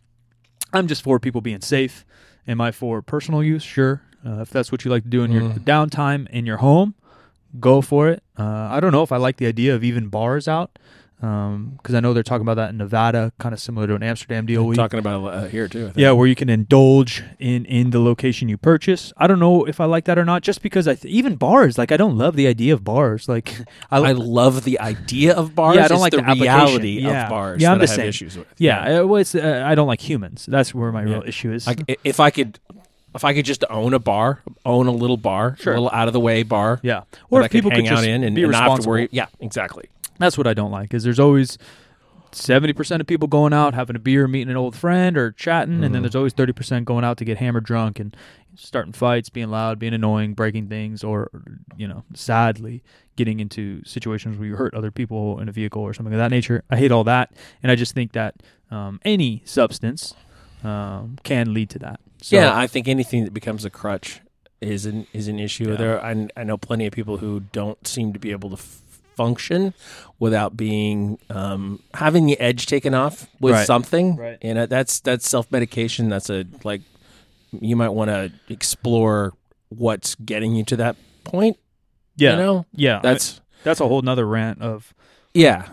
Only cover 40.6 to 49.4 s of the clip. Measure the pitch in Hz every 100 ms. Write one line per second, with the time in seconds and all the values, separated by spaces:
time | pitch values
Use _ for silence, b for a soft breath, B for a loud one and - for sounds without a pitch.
40.6 | 104 98 101 120 117 120 143 139 127 -
41.6 | b b b b b b _ - - 131
42.6 | 151 143 147 165 151 165 151 147 147 147
43.6 | 147 123 123 117 117 135 135 135 123 127
44.6 | 127 113 170 180 180 160 117 - - 165
45.6 | 127 - 104 127 120 131 135 - 127 123
46.6 | - 123 120 120 120 120 113 104 127 120
47.6 | 110 117 110 104 104 B B B B -
48.6 | - 127 87 110 120 120 113 120